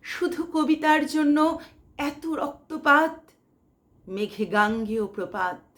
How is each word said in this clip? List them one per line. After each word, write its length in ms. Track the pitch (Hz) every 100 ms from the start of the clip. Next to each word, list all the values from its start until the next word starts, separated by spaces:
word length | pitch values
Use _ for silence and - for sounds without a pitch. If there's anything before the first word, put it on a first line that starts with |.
| -
শুধু 360 | - 359 - 330
কবিতার 480 | 320 302 311 311 302 302
জন্য 320 | 311 294 294 311 - - _ _ -
এত 240 | 285 - 330 302
রক্তপাত, 800 | 285 - _ 320 302 285 320 320 _ _ _ _ _ _ _ _ -
মেঘে 380 | 190 208 - 202
গাঙ্গেয় 600 | 208 214 226 214 220 202
প্রপাত, 520 | 202 180 202 185 180 _